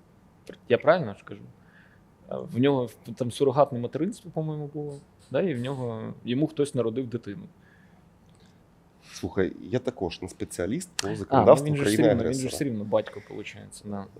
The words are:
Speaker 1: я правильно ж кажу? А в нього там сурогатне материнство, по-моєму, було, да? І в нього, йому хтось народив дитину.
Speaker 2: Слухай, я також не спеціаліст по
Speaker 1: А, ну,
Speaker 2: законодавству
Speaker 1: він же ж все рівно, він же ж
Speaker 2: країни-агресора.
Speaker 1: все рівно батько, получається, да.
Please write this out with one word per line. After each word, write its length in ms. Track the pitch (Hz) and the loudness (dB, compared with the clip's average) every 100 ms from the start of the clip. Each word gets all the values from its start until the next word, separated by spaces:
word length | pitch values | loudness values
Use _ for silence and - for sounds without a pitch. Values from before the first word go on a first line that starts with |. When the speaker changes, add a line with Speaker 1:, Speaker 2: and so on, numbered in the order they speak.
| _ _ _ _ - - - | _ _ _ _ -20 -16 2
Speaker 1:
я 100 | 117 | 4
правильно 360 | 135 180 117 | 6 4 2
ж 60 | 98 | -8
кажу? 160 | - 104 123 - - - - - _ _ - | -14 -16 -16 -20 -20 -20 -20 -20 _ _ -10
А 100 | 65 | -10
в 200 | 65 113 | -4 2
нього 300 | 139 139 120 - - 113 | 4 4 0 -8 -14 -6
там 140 | 123 | -6
сурогатне 480 | - 139 131 139 120 | 2 4 6 4 2
материнство, 520 | 120 139 175 - 175 | -6 -2 -4 -4 -8
по-моєму, 360 | 160 156 151 143 | -6 -4 -6 -8
було, 200 | 151 147 143 - _ - | -8 -8 -10 -16 _ -4
да? 120 | 131 | 0
І 120 | 185 | 0
в 60 | 123 | 0
нього, 420 | 123 139 120 110 113 113 | -2 -4 -4 -6 -8 -8
йому 220 | 113 123 151 | -2 0 0
хтось 280 | 151 143 | 0 0
народив 320 | 131 113 113 123 | 0 0 -2 -4
дитину. 360 | 117 - 98 104 - - - - - - _ _ _ - _ _ _ _ _ - | -6 -8 -12 -14 -20 -20 -20 -20 -20 -20 _ _ _ -20 _ _ _ _ _ -20
Speaker 2:
Слухай, 400 | - 95 - 90 - | -10 -4 0 0 -2
я 160 | 80 120 | -4 -2
також 440 | - - 87 - | -2 -4 -4 -4
не 60 | 92 | -10
спеціаліст 640 | - 98 - 90 147 - - | -10 -8 -4 -4 -4 -6 -8
по 60 | 98 | -6
Speaker 1:
А, 20 | |
ну, 60 | 104 | -6
Speaker 2:
законодавству 520 | 98 135 110 147 147 | 2 6 8 8 6
Speaker 1:
він 80 | 143 | 0
же 80 | |
ж 60 | 101 | 2
все 60 | 113 | 4
рівно, 60 | 120 | 4
він 60 | 101 | 4
же 0 | |
ж 60 | |
Speaker 2:
країни-агресора. 320 | 113 131 127 - | 2 -2 -4 -2
Speaker 1:
все 80 | |
рівно 200 | 143 107 | -2 -4
батько, 360 | 104 110 107 104 - | 0 0 0 -8 -14
получається, 560 | 104 101 104 101 - 104 | -12 -12 -14 -18 -16 -10
да. 180 | 101 98 - | -10 -10 -12